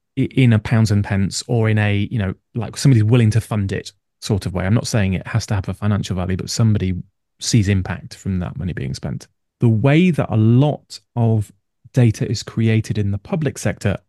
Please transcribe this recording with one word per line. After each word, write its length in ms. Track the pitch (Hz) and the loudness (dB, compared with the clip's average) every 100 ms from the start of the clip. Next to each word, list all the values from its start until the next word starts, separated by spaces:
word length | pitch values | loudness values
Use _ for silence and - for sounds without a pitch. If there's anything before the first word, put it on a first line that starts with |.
| _ - | _ -6
i-, 100 | - | -2
in 200 | 135 123 | 2 4
a 60 | 107 | 4
pounds 320 | - 110 107 | 2 2 4
and 120 | 101 | 2
pence 400 | 104 98 92 - - | 0 -2 -2 -4 -4
or 220 | 120 110 | 0 2
in 80 | 107 | 2
a, 280 | 104 101 107 | 2 0 -2
you 80 | 123 | -2
know, 160 | 95 - _ | -4 -6 _
like, 220 | 120 95 - | -8 -8 0
somebody's 280 | 139 117 | 4 4
willing 260 | 104 123 107 | 4 4 4
to 100 | 110 | 2
fund 320 | - 107 98 | 0 -2 -2
it 200 | 98 - - _ _ | -6 -8 -18 _ _
sort 240 | - 101 | -4 -2
of 80 | 92 | -2
way. 140 | 90 92 | -4 0
I'm 80 | |
not 120 | 117 - | 0 0
saying 280 | 117 95 | 0 0
it 120 | 90 - | -2 -4
has 200 | 110 - | -4 -2
to 80 | |
have 140 | 101 95 | -4 -6
a 40 | |
financial 400 | 95 107 101 - | -6 -2 -2 -4
value, 220 | 92 92 92 | -4 -4 -4
but 140 | - | -4
somebody 440 | - 113 104 92 90 - _ _ _ | 0 2 2 -2 -6 -10 _ _ _
sees 320 | - 120 101 | 0 2 2
impact 460 | 95 90 87 - - | 0 -2 -8 -12 -12
from 220 | 95 92 | -6 -4
that 180 | 87 - | -6 -6
money 160 | 90 | -8
being 180 | - 131 | -6 -8
spent. 340 | 131 73 - - _ _ _ | -8 -8 -10 -12 _ _ _
The 80 | 120 | 2
way 420 | 110 139 156 185 | 2 4 4 4
that 200 | 139 - | 2 0
a 60 | 110 | 2
lot 640 | 110 123 147 - _ - _ 120 | 4 4 2 -2 _ -20 _ -2
of 340 | 117 110 - _ _ _ - | 0 0 -2 _ _ _ -4
data 360 | 127 117 - - | 2 4 2 -4
is 120 | 120 | -6
created 560 | - - 113 110 - 107 | -6 -2 0 2 0 -2
in 140 | 101 | -4
the 60 | 98 | -4
public 380 | - 165 135 - | -4 -4 -4 -4
sector 400 | 107 - 101 85 | -6 -2 -2 -4